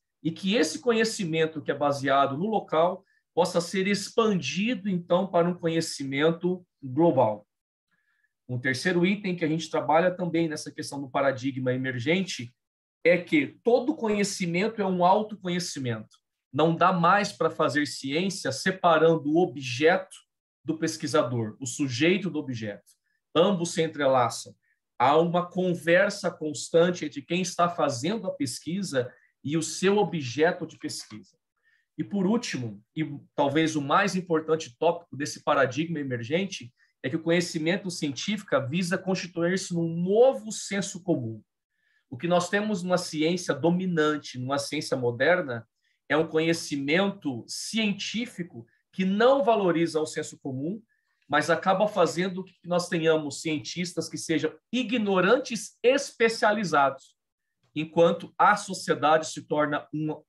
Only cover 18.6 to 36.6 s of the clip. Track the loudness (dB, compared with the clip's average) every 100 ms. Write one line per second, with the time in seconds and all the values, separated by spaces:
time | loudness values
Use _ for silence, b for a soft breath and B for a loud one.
18.6 | -4 0 4 6 6 4 2 2 2 -2
19.6 | -8 2 4 4 0 -14 _ _ _ _
20.6 | -8 -4 -4 -4 0 0 2 -2 -4 -6
21.6 | -10 -4 -4 0 2 2 0 -4 -6 -8
22.6 | -8 -10 _ _ _ _ _ 2 4 2
23.6 | -2 -2 -2 0 2 4 2 -2 -12 -20
24.6 | _ _ _ _ 4 4 4 0 -2 -2
25.6 | -2 0 2 4 4 0 -6 -4 -6 -8
26.6 | 0 4 4 2 -6 -8 -6 -4 -4 0
27.6 | 0 2 0 0 -2 -4 -4 -6 -6 -6
28.6 | -6 -6 -2 -2 -2 B B B -4 -2
29.6 | -2 0 2 2 2 -2 -6 0 2 2
30.6 | -8 -12 -12 -12 -14 -18 -20 _ _ _
31.6 | _ _ _ -10 -6 0 2 0 -2 -6
32.6 | -8 -10 _ -8 -8 -8 -12 -2 0 2
33.6 | 2 0 2 2 2 0 -2 -2 0 -2
34.6 | -2 -2 0 0 -6 -10 -8 -6 0 2
35.6 | 2 0 -4 -4 -4 -6 -2 -2 -2 -6